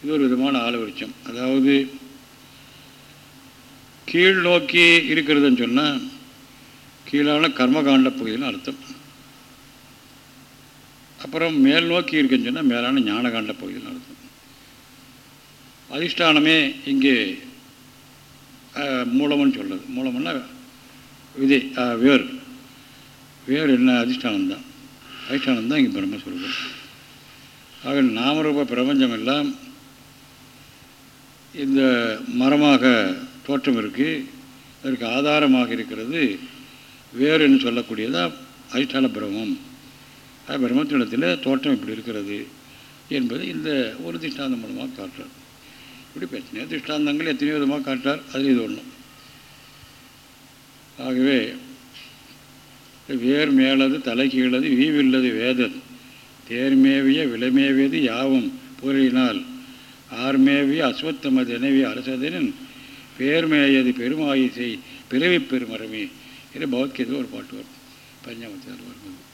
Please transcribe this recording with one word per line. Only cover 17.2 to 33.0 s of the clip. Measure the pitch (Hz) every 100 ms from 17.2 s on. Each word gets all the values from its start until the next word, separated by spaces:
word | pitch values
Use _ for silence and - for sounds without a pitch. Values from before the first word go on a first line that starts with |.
| 101 92 - - - - - - - - - - - - - -
ஆ, | 143 127 123 127
மூலம்னு | 147 143 139 -
சொல்றது. | 95 95 127 127
மூலம்னா | 131 123 165 143 123 - - - - - - - - 135
விதை, | 135 139 127 -
ஆ, | 123 117 127
வேர். | 135 - - - - - - - - - - - - -
வேர் | 139 151 123
என்ன? | 127 123
அதிஷ்டானம்தான். | 117 127 120 101 92 95 - - - - - - -
அதிஷ்டானம்தான் | 135 135 120 113 151
இங்கே | 123 95
பிரம்மஸ்வரூபம். | 95 101 95 90 90 - - - - - - - - - - - - - 143
ஆக | 139 131 110
நாமரூப | 127 156 151 143 131
பிரபஞ்சம் | 120 127 139 131 113
எல்லாம் | 117 143 143 135 - - - - - - - - - - - - - - - - - - - -
இந்த | 139 135 131 123 117 107 127 120
மரமாக | 131 147 147 135 127 120